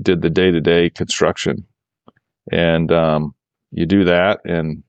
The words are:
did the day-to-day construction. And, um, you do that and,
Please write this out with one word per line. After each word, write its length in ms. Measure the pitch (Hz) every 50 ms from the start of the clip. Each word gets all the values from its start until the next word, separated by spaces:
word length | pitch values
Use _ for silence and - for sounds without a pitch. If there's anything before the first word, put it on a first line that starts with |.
| -
did 180 | 95 90 85
the 100 | - 85
day-to-day 600 | 80 92 92 92 85 82 73 - 85 85 85 85
construction. 760 | - - 90 - - - 80 80 - - - 82 62 - - _ _ _ _ _ _ _ _ _ _ _ _ _ _ _ _ - -
And, 400 | 85 85 82 82 82 82 78 85
um, 420 | 82 82 78 78 78 78 71 - _ _ _ _ _ _ _
you 160 | - 87 85
do 180 | 80 98 101 92
that 360 | 87 87 87 90 101 104 - -
and, 400 | 85 87 82 80 80 78 76 -